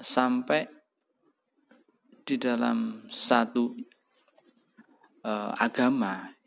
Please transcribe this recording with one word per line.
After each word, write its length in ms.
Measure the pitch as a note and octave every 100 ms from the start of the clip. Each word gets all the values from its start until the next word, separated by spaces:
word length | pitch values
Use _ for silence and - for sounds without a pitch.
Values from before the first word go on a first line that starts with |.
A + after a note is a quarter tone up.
| -
sampai 640 | - B2+ B2 B2 D3+ D#3 - _ _ _ _ _ _ _ _ _ - _ _ _ -
di 160 | - C3
dalam 720 | B2+ A#2+ A#2+ A#2 A2+ A2 -
satu, 640 | - - B2 A#2 B2 A#2+ - - _ _ _ _ _ - _ _ _ _ _ _ _ -
eh, 260 | G#2 G#2 -
agama 720 | A#2 B2 B2 C3+ G2+ F2+ D#2+ -